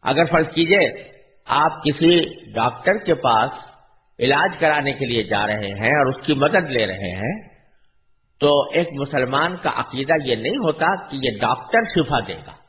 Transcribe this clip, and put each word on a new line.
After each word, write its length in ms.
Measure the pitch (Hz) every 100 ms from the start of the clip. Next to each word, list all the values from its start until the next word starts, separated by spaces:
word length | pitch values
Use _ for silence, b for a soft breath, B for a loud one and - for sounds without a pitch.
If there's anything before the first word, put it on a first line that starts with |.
| -
اگر 200 | 143 165
فرض 160 | 160 156
کیجئے 280 | 160 165 196 156 - - - _ _ -
آپ 360 | 127 160 160
کسی 280 | 151 139 165 175 - - -
ڈاکٹر 440 | 107 120 - - 208 208
کے 80 | 160
پاس 400 | 131 110 127 - - - _ _ _ -
علاج 400 | 123 143 185 170
کرانے 320 | 160 147 139
کے 120 | 139 131
لیے 180 | 117 95
جا 200 | 101 104
رہے 220 | 107 101 98
ہیں 180 | 117
اور 140 | 147 131
اس 180 | 131 -
کی 80 | 139
مدد 320 | 143 196 160
لے 140 | 123 104
رہے 240 | 92 98 92
ہیں، 200 | 110 214 180 _ _ _ _ _ _ _ _ _
تو 100 | 147 143 139
ایک 180 | 151 165 139
مسلمان 600 | 139 135 127 139 165 180
کا 80 | 156 113
عقیدہ 360 | 120 127 135 160 135
یہ 100 | 113
نہیں 200 | 120 262
ہوتا 320 | 180 - 165 190 -
کہ 100 | 139
یہ 180 | 127 104
ڈاکٹر 500 | 113 127 - 226 226
شفا 260 | 185 143 143 98
دے 80 | 80
گا 160 | - -